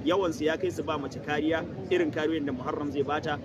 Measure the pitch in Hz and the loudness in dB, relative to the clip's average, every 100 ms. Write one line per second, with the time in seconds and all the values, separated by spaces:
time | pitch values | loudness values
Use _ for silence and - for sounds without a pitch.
0 | 151 185 180 156 156 160 180 160 156 151 | 2 2 2 2 0 2 0 -2 -2 -2
1 | 135 - - 147 151 160 170 - - 180 | -2 -8 -2 0 2 0 -2 -8 0 2
2 | 160 147 156 160 143 127 127 151 147 139 | 2 2 0 0 0 -2 -2 -2 -2 0
3 | 135 151 156 147 | 2 0 0 -4